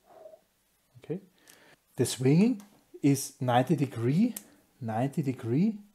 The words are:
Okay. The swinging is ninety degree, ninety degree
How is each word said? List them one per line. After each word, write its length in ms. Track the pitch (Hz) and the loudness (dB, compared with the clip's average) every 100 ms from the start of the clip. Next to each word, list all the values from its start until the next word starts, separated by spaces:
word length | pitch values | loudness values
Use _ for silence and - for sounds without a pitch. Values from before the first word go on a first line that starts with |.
| _ - - - _ _ _ _ _ 120 | _ -20 -20 -20 _ _ _ _ _ -16
Okay. 160 | - 175 - _ _ - _ _ _ - | -10 -10 -12 _ _ -20 _ _ _ -4
The 80 | 117 | -4
swinging 560 | - 127 156 226 220 - _ _ - | 0 2 4 4 0 -8 _ _ -2
is 300 | 143 135 - - | 0 2 -2 -6
ninety 340 | 127 120 - 143 | 0 2 2 0
degree, 580 | 131 113 120 151 247 - - _ _ - | -2 -2 0 2 0 -2 -16 _ _ -12
ninety 420 | 113 110 135 151 | -6 -2 -2 -2
degree 580 | 135 123 113 131 214 214 - | -4 -4 -2 0 0 -2 -10